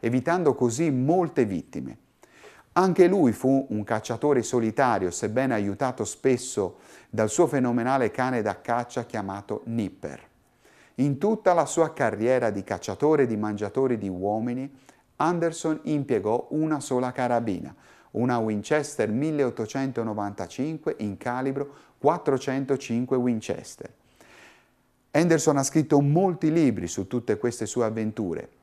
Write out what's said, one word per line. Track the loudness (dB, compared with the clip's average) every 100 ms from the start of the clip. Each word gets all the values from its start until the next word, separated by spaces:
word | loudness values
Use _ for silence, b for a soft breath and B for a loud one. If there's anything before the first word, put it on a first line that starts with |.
evitando | 0 0 0 2 2
così | 4 0 2 0
molte | 2 2 2 2 0 0
vittime. | 0 -6 -10 -10 -14 _ _ B B B B B
Anche | 2 2 6 6
lui | 6 4
fu | 4 2 2 2
un | -6 -2
cacciatore | -4 -2 -2 2 2
solitario, | 2 0 0 2 2 2 -2
sebbene | -4 -4 -2 0
aiutato | 0 -2 -2 -4 -4
spesso | -8 -2 0 0 -2 -4 -4 -6 B B B
dal | -2 0
suo | 4 2
fenomenale | 4 0 0 0 2 0
cane | 0 -2 0
da | -2 -4
caccia | -4 -4 -2 -8 -6
chiamato | -8 -8 -10 -8 -8 -6
Nipper. | -4 -4 -6 -12 -12 -20 _ _ b b b b b
In | -2 0
tutta | 0 2 4
la | 4 2
sua | 2 0
carriera | 2 -2 2 2 2 2
di | -2
cacciatore | -4 -6 -6 -2 2 4
e | 2
di | 0
mangiatore | -2 -4 -4 0 0 0
di | -4
uomini, | -4 -4 -2 -4 -6 -10 B B B B _
Anderson | -2 0 -2 -2 -4 -4
impiegò | -2 -2 0 0 2 0 -2
una | -2 0 -2
sola | -2 -2 -2
carabina, | -2 0 0 0 -4 -6 -16 b b b
una | -2 0 0
Winchester | 0 -2 0 0 0 -2 0
milleottocentonovantacinque | 0 -2 0 0 0 -6 -4 -4 -4 -4 -4 -6 -6 -10 -6 -6 -4 -6 -4
in | -6 -6
calibro | -6 -4 -4 -4 -8 B B B
quattrocentocinque | 0 2 0 0 0 -4 -2 -2 -2 -2 0 0
Winchester. | 2 -2 -4 -8 -8 -16 -18 -18 b b b b b b b b _ _ _
Anderson | 2 4 4 4 2
ha |
scritto | 2 0 4 4
molti | 6 4 2 0 0
libri | 4 4 2 -4
su | -6 -4
tutte | -4 -2 0
queste | 0 -4 -6
sue | 0 0
avventure. | 0 -4 -2 -4 -4 -8 _